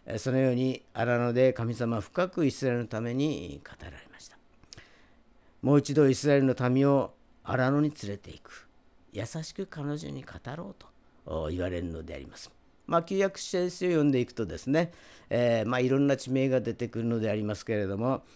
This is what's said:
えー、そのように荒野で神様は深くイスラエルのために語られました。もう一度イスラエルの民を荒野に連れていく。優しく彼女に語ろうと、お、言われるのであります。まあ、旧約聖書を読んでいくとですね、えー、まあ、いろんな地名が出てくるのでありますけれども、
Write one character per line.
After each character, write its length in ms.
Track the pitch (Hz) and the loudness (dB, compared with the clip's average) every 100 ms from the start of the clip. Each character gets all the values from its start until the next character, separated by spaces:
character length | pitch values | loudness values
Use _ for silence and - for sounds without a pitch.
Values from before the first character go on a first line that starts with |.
| - | -8
え 80 | 113 | -6
ー、 20 | |
そ 140 | 135 | 0
の 60 | 131 | 2
よ 140 | 131 | 4
う 20 | |
に 280 | 123 131 127 - | 4 0 -2 -6
荒 240 | - 120 120 | -2 0 2
野 140 | 120 | 2
で 200 | 120 131 | 4 4
神 220 | 123 117 | 4 -2
様 220 | 117 117 113 | -2 -2 -2
は 60 | |
深 260 | - - 180 | -2 -2 -2
く 160 | 180 | 0
イ 60 | 143 | 0
ス 160 | - 135 | 0 0
ラ 60 | |
エ 20 | 120 | -2
ル 60 | |
の 40 | 117 | -2
た 120 | 110 | -6
め 140 | 117 | -4
に 460 | 127 151 107 87 71 | -2 -2 -2 -8 -12
語 80 | - - | -16 -18
ら 60 | 80 | -16
れ 60 | - - | -16 -20
ま 60 | - | -20
し 100 | - | -20
た。 80 | - _ _ - - - - - _ _ _ _ _ | -20 _ _ -20 -20 -20 -20 -20 _ _ _ _ _
も 120 | 120 | 4
う 40 | 147 | 4
一 160 | 143 | 4
度 140 | 143 139 | 4 4
イ 60 | |
ス 120 | 131 147 | 4 4
ラ 80 | |
エ 60 | 143 | 4
ル 40 | |
の 260 | 135 123 123 | 4 2 2
民 200 | 127 139 | 4 4
を 240 | 139 110 - _ _ | 4 0 -8 _ _
荒 260 | - 127 127 | -4 0 2
野 100 | 143 | 2
に 80 | 151 | 0
連 220 | 147 101 | -2 -8
れ 60 | 101 | -10
て 120 | - | -12
い 100 | 78 | -18
く。 260 | - - - _ _ _ _ | -20 -20 -20 _ _ _ _
優 140 | - 113 | -10 -8
し 280 | 165 160 | -8 -8
く 120 | - 190 | -10 -10
彼 300 | 156 143 147 | -8 -6 -6
女 140 | 151 | -8
に 120 | 139 | -12
語 100 | 131 - - 147 | -14 -14 -12 -12
ろ 120 | 196 | -12
う 60 | 190 | -16
と、 80 | - _ _ _ - | -20 _ _ _ -8
お、 220 | 80 78 | -6 -4
言 120 | 87 | -2
わ 80 | 90 | -4
れ 120 | 87 | -4
る 60 | 87 | -6
の 140 | 82 | -8
で 120 | 80 | -10
あ 40 | 69 | -14
り 80 | 67 | -14
ま 100 | - | -16
す。 140 | - _ _ _ - | -18 _ _ _ -2
ま 80 | 170 | -2
あ、 40 | |
旧 140 | 170 190 | 0 0
約 200 | 196 190 | 0 -2
聖 320 | - 185 180 | -4 -2 -2
書 160 | 175 180 | -2 0
を 20 | |
読 140 | 165 | 4
ん 80 | 147 | 4
で 80 | 131 | 4
い 80 | 123 | 0
く 80 | |
と 120 | - 104 | -4 -6
で 120 | - | -6
す 80 | - | 0
ね、 240 | 151 175 - - - - | 0 0 -4 -20 -18 -2
え 320 | 117 120 117 | 2 4 2
ー、 40 | 110 | 2
ま 80 | 127 | 0
あ、 40 | |
い 80 | 127 | 2
ろ 120 | 135 | 4
ん 80 | 143 | 4
な 80 | 135 | 0
地 120 | - | 0
名 200 | 131 135 | 0 2
が 120 | 131 | 2
出 140 | 120 | 0
て 140 | 113 117 | -4 -4
く 100 | 113 | -2
る 60 | |
の 160 | 117 117 | -2 0
で 100 | 110 | 0
あ 40 | 107 | -2
り 80 | |
ま 100 | 104 | -2
す 100 | 104 | -4
け 120 | - 107 | -2 -2
れ 100 | 98 | -2
ど 100 | 98 | -2
も、 280 | 120 135 - | -2 -4 -6